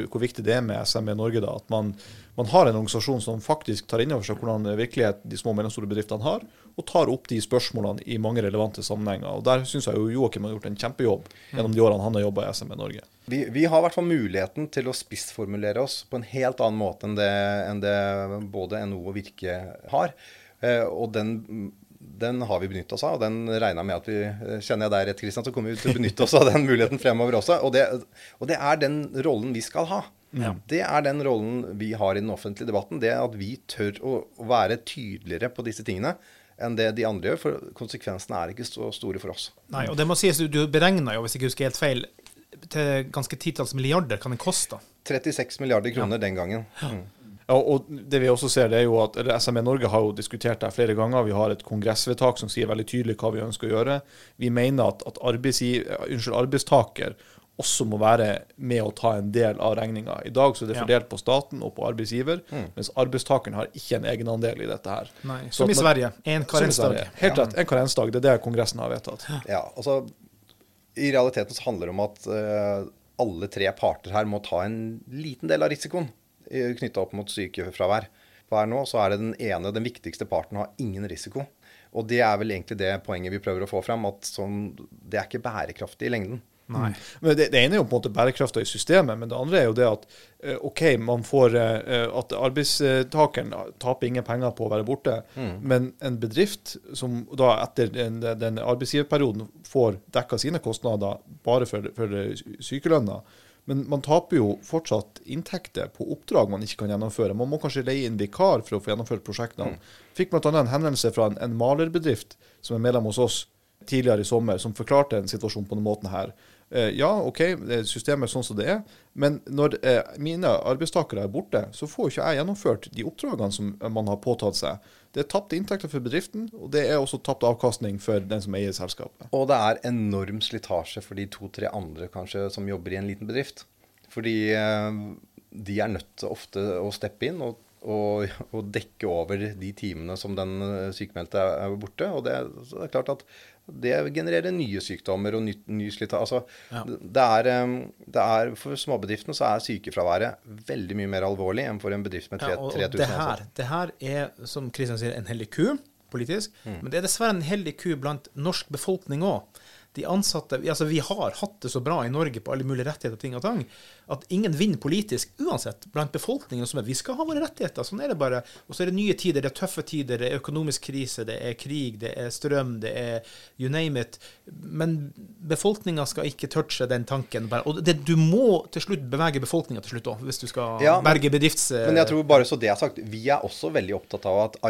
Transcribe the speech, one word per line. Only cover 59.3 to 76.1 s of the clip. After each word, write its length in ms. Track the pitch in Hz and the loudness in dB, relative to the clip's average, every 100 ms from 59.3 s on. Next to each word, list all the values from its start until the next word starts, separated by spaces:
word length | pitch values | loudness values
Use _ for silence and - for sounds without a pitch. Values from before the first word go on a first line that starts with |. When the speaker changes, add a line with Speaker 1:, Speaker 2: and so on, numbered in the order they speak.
Speaker 1:
del 240 | 117 113 - | 4 2 4
av 160 | 110 107 | 2 2
regningen. 380 | 110 110 113 - | -2 -4 -6 -8
I 60 | - | -2
dag 220 | 123 139 | 4 4
så 80 | - | 4
er 80 | 110 | -4
det 60 | 120 | 0
Speaker 3:
Ja. 60 | |
Speaker 1:
fordelt 240 | 117 123 - | 4 4 2
på 80 | 107 | -4
staten 400 | - 139 - 131 | 2 2 2 -8
og 140 | 104 | -8
på 80 | - | -4
arbeidsgiver, 540 | 117 113 110 120 135 170 - | -4 -2 -2 -2 -2 -4 -6
Speaker 3:
Mm. 220 | 139 92 - | -8 -8 -8
Speaker 1:
mens 120 | 104 | -4
arbeidstakeren 640 | 135 127 127 - - - 101 | 0 0 0 2 2 2 -6
har 80 | - | -6
ikke 240 | 147 - 117 | -8 -4 -2
en 60 | |
egenandel 580 | 113 113 117 113 117 117 | -2 -2 -2 0 -2 -2
i 80 | 107 | -6
dette 180 | 104 95 | -6 -6
her. 220 | 104 - - 135 | -8 -8 -12 -10
Speaker 2:
Nei, 140 | 131 127 | -10 -4
Speaker 1:
Så 140 | - | 2
Speaker 2:
som 40 | 202 | 4
Speaker 1:
at 60 | |
Speaker 2:
i 60 | 190 | 6
Speaker 1:
man 20 | |
Speaker 2:
Sverige. 300 | 160 135 120 - | 6 6 2 -2
En 200 | 156 156 - | -2 -2 2
Speaker 1:
Som 160 | 151 | 4
i 80 | 160 | 4
Sverige. 320 | 120 131 - | 4 2 2
Speaker 2:
karensdag. 160 | - - | -4 0
Speaker 1:
Helt 180 | 185 139 | 2 4
Speaker 2:
Ja. 60 | |
Speaker 1:
rett, 140 | 113 170 | 2 0
en 80 | |
karensdag, 460 | 170 127 131 135 110 | 2 2 2 2 2
det 100 | 123 | 4
er 120 | 135 117 | 4 4
det 40 | |
Kongressen 380 | 120 117 107 117 | 2 0 0 -2
har 100 | 120 | -4
vedtatt. 380 | 120 - - - | -6 -8 -10 -8
Speaker 2:
Ja. 120 | 147 - | -8 -4
Speaker 3:
Ja, 120 | 95 - | -4 -4
altså, 340 | - 139 135 113 - - _ _ _ _ _ _ | -4 0 0 -2 -14 -20 _ _ _ _ _ _
i 160 | - 143 | -2 2
realiteten 420 | 131 127 123 104 | 4 4 2 -4
så 80 | 123 | -4
handler 220 | 131 95 87 | -4 -4 -4
det 60 | |
om 60 | 98 | -2
at, 280 | 104 - 101 | -2 -4 -6
eh, 580 | 107 107 104 101 101 95 - _ - | -4 0 0 0 -2 -6 -14 _ -2
alle 280 | 113 85 98 | -2 -2 -6
tre 220 | 98 95 | 0 0
parter 380 | - 95 - 92 | 2 0 0 -2
her 140 | 107 | 0
må 160 | 107 104 | 0 -2
ta 200 | - 87 | -2 -2
en 380 | 104 113 113 113 - | -2 -4 -8 -10 -14
liten 360 | 135 156 123 160 | -12 -12 -6 0
del 120 | 151 | 2
av 80 | 156 | 2
risikoen, 400 | 147 147 175 135 | 0 -4 -4 -6